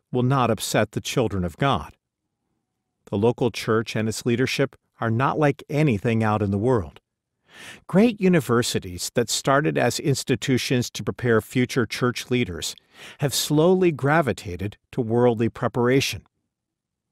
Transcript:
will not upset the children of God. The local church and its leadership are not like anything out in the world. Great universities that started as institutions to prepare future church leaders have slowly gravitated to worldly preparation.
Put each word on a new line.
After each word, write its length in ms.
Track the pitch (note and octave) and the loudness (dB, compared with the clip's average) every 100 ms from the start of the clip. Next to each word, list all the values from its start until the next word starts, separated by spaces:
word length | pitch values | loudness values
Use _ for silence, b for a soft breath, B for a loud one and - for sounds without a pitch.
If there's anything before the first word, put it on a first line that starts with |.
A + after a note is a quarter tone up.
| _ | _
will 120 | B2 | -2
not 280 | B2 C#3 A#2 | 0 2 2
upset 420 | G#2+ - C3 G#2+ | 0 0 0 0
the 80 | - | -2
children 440 | - C#3+ A2 F#2+ | -4 -2 -2 -2
of 120 | F2 - | -4 -2
God. 400 | C#3 G2+ - - _ _ _ _ _ _ _ _ _ _ - | 0 -2 -4 -18 _ _ _ _ _ _ _ _ _ _ -6
The 100 | G2+ | 0
local 340 | A2+ - B2 | 2 2 -2
church 460 | - - A2+ A2+ A2+ | -2 0 0 0 -4
and 100 | A2 | -4
its 200 | - B2 | -4 -2
leadership 500 | A#2 C3 - C3+ - _ - | 0 0 0 -4 -6 _ -6
are 100 | A#2 | -2
not 280 | A2+ C#3 D#3 | 0 0 2
like 260 | C#3+ C#3 - | 0 0 -4
anything 520 | D3 D#3 G2+ A#2+ A2+ | 0 2 2 0 0
out 200 | A2 G#2+ | 2 2
in 80 | G2+ | 0
the 80 | G2 | 0
world. 420 | A#2 A#2+ D#2 - _ _ _ _ B B B B B | 2 0 -2 -12 _ _ _ _ B B B B B
Great 320 | F3+ A#3+ G#3 | 4 4 4
universities 920 | F#3 F3 B2 A#2+ A#2+ G#2 F2+ F2+ - | 2 2 4 2 2 -2 -6 -10 -6
that 140 | - A2+ | -2 -2
started 480 | - - C#3 D#3 C#3 | -2 2 2 2 0
as 240 | A#2+ - | 0 0
institutions 880 | D3+ C3 - B2+ - B2 - B2+ - | -2 -2 -2 -2 0 0 0 -2 -2
to 160 | - | -6
prepare 380 | G#2+ - B2 A2 | -8 -4 2 2
future 420 | - C3 B2 C3+ | 0 -2 -2 0
church 460 | A2 - B2 A#2+ - | -2 0 -2 -2 -2
leaders 440 | B2 A#2 D#2+ - - B B B B | -2 -2 -6 -10 -10 B B B B
have 160 | C#3+ | -4
slowly 580 | - - D3+ E3+ F#3 F3+ | -2 0 4 4 4 2
gravitated 840 | C3 C3+ D#3+ C#3 F#2 - F2 G2+ - _ | 0 0 2 0 -4 -6 -8 -8 -10 _
to 120 | - | -6
worldly 480 | A2 A#2 B2 A2+ A2+ | -2 2 4 2 -2
preparation. 720 | - A#2+ B2 A#2+ C3+ - G2+ - _ _ _ _ _ _ _ _ | -2 -4 0 2 2 0 -6 -14 _ _ _ _ _ _ _ _